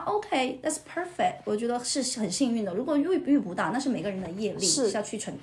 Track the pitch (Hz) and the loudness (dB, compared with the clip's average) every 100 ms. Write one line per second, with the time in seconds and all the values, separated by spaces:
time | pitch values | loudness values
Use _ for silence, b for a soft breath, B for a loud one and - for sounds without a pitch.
0 | - 415 - 269 254 254 311 302 - - | 2 -2 0 0 0 -2 -4 -4 -6 -8
1 | 349 - - - - 214 233 240 247 285 | -6 0 0 0 -2 -2 0 -2 0 -2
2 | 247 240 202 - 262 226 196 180 277 294 | -2 0 -2 2 2 2 0 -2 2 2
3 | 320 359 - 285 185 190 170 240 285 196 | 4 2 4 4 4 -2 0 0 0 0
4 | 190 190 170 185 214 - 185 294 226 214 | -2 -4 -6 -4 -4 0 2 4 2 0
5 | 208 214 - 175 | -4 -6 -8 -8